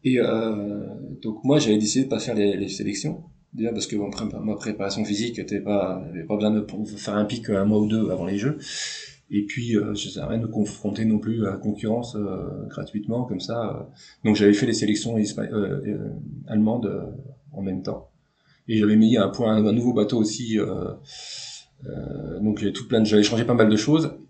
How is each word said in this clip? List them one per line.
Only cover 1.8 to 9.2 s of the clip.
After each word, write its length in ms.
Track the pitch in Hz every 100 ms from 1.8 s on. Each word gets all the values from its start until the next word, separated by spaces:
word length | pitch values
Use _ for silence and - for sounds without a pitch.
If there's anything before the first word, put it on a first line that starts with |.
| 107 127
de 60 | 131
pas 100 | 113
faire 160 | - 110
les, 220 | 101 98
les 100 | 98
sélections, 560 | - 104 101 151 175 - - _
déjà 180 | - 113
parce 160 | 107 -
que 80 | 104
mon 140 | 101
pré-, 160 | 101 107 -
ma 120 | 107 104
préparation 480 | 113 101 98 113 104
physique 340 | 104 117 117
était 220 | 92 101
pas, 420 | 104 104 92 92 85
avait 160 | 85 80
pas 100 | 104
besoin 160 | 107
de 80 | 107
p-, 160 | 104 98 107 104
faire 180 | - 104
un 80 |
pic 260 | 104 117 110
un 140 | 98
mois 160 | 98 107
ou 80 | 107
deux 220 | 110 98
avant 140 | 90 87
les 120 | 101
Jeux, 200 | 123 156 - - - - - -